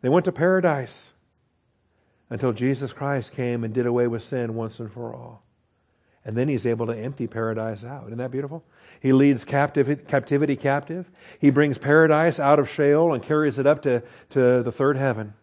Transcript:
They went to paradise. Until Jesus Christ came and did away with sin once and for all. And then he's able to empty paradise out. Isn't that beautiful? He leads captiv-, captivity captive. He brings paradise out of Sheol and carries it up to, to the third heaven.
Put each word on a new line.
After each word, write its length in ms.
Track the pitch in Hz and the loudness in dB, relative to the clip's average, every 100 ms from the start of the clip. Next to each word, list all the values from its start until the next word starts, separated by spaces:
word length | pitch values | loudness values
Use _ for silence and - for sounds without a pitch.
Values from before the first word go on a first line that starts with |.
They 80 | 127 | 4
went 160 | 165 185 | 2 2
to 80 | |
paradise. 800 | - 170 185 175 143 123 - - _ _ _ _ _ _ _ _ _ _ _ _ | 0 2 2 2 0 -6 -14 -20 _ _ _ _ _ _ _ _ _ _ _ _
Until 220 | 117 127 | -4 -2
Jesus 400 | 107 123 131 131 | 0 -2 -2 -6
Christ 400 | - 139 139 117 | -8 -4 -4 -6
came 320 | - 123 120 | -6 -4 -4
and 100 | 113 | -4
did 120 | 110 120 | -2 0
away 200 | 120 120 | 0 0
with 160 | 117 | -2
sin 320 | - 131 117 | -8 -8 -6
once 280 | 113 113 - | -6 -8 -10
and 100 | 117 | -16
for 240 | 120 117 120 | -12 -14 -14
all. 280 | 120 113 _ _ _ _ _ _ _ _ - | -18 -20 _ _ _ _ _ _ _ _ -8
And 100 | 110 | -2
then 140 | 135 | -2
he's 160 | 131 120 | 0 -2
able 220 | 117 117 | -2 -4
to 100 | 117 | -6
empty 280 | 113 135 120 | -8 -8 -8
paradise 600 | 113 113 110 113 104 117 | -6 -6 -4 -6 -8 -12
out. 220 | 139 - | -16 -14
Isn't 100 | 117 | -10
that 140 | 127 | -8
beautiful? 340 | 127 139 160 _ _ _ - | -8 -10 -12 _ _ _ -6
He 140 | 131 | 2
leads 320 | 131 143 131 - | 4 6 2 0
captiv-, 640 | 139 143 - 127 147 - | 0 0 0 0 -2 -2
captivity 480 | 143 117 143 147 135 | -2 0 -2 0 -2
captive. 520 | 143 139 - 170 180 _ - - | -2 -2 -4 -12 -12 _ -20 2
He 120 | 143 | 4
brings 260 | 135 147 131 | 4 2 0
paradise 600 | 143 151 160 151 165 156 | 4 6 6 4 2 2
out 220 | 143 147 | 4 4
of 100 | 135 | 2
Sheol 440 | - 143 147 170 | 0 2 4 2
and 100 | 135 | 0
carries 340 | - 151 151 120 | -2 0 0 0
it 80 | 135 | 2
up 180 | 151 | 2
to, 200 | 143 120 117 - _ | 0 -2 -4 -20 _
to 300 | 139 123 123 | 2 4 4
the 120 | 117 | 0
third 240 | 113 139 135 | 0 0 0
heaven. 360 | 135 110 107 107 | -2 -2 -8 -14